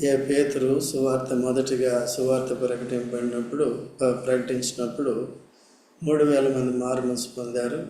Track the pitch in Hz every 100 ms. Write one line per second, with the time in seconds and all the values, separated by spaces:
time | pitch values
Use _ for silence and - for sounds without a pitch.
0 | 143 135 135 143 139 135 131 139 - 135
1 | 135 127 - 127 127 127 131 127 127 120
2 | 117 - 127 131 127 120 123 120 120 123
3 | 120 120 120 120 117 143 135 123 - -
4 | 131 123 127 127 123 127 - - 120 123
5 | 135 110 131 - - _ _ _ _ -
6 | 156 151 147 143 135 131 127 123 123 127
7 | 123 123 - 123 120 123 120 156